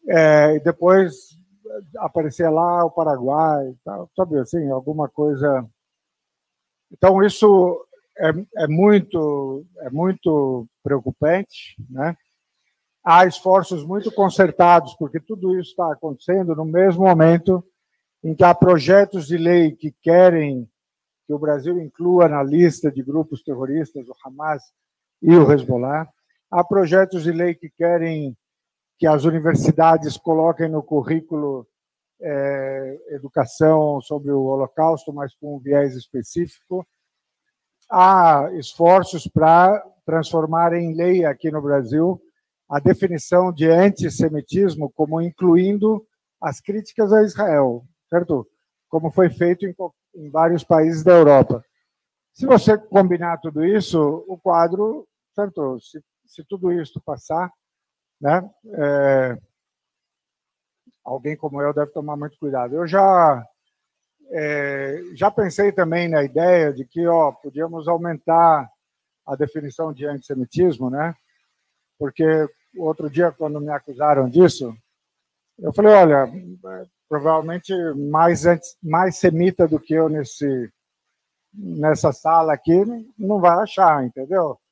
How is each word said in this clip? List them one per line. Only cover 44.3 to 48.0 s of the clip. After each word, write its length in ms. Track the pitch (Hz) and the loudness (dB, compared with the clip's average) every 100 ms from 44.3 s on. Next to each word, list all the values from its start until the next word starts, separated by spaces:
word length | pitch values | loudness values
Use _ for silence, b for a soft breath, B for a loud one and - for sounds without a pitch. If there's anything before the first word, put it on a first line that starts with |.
| 151 - 185 196 151 143 - | -4 -6 -2 -2 -2 -10 -6
como 260 | 151 160 | -4 -4
incluindo 800 | 170 - 185 170 185 202 214 214 _ _ _ _ | -6 -2 2 2 2 0 -2 -2 _ _ _ _
as 180 | 165 - | -10 -10
críticas 540 | - 208 - - 208 | -10 -10 -10 -4 2
a 80 | 214 | 4
Israel, 640 | 214 180 202 147 135 120 127 _ | 2 -2 0 2 0 -2 _ _